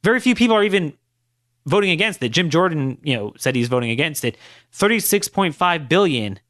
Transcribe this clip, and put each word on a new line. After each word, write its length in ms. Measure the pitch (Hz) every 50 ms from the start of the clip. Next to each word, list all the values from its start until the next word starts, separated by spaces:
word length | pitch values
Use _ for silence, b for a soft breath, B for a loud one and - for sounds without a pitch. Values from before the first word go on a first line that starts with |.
| -
Very 160 | 190 233 254
few 160 | - 254 240
people 200 | - 233 240 226
are 80 | 214 202
even 300 | 214 190 202 175 147 - _ _ _ _ _ _ _ _ _ _ _ _ _ _
voting 260 | 143 147 208 202 190
against 320 | 175 156 202 220 190 - 131
it. 60 | 120
Jim 200 | 113 170 185 165
Jordan, 480 | 143 165 185 185 160 151 135 131 127 - -
you 120 | 151 131
know, 180 | 117 101 104 - -
said 180 | - 131 127
he's 120 | 127 120 117
voting 220 | 127 123 120 117
against 340 | 113 117 156 165 147 - -
it. 120 | 120 - B B B B B B B
Thirty-six 560 | _ - 190 208 226 220 190 - - 202 - -
point 280 | _ - 196 175 143
five 340 | - 180 180 175 165 147 120
billion 500 | 160 185 202 180 143 120 107 104 98 - _